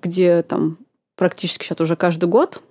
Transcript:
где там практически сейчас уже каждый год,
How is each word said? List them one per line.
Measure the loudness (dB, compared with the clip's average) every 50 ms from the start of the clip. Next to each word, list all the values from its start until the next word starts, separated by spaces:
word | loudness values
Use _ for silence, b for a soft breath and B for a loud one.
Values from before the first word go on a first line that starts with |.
| -8
где | -6 0 2 4 4 4 4 2
там | 0 -2 -2 -2 -2 -4 -6 -12 -20 _ _ _ _ _
практически | -2 -2 -2 0 -2 -6 -6 -6 -8 -8
сейчас | -8 -4 -2
уже | -2 -2 0
каждый | 0 0 0 0 0 0 2
год, | 4 2 2 2 -2 -10 -20 _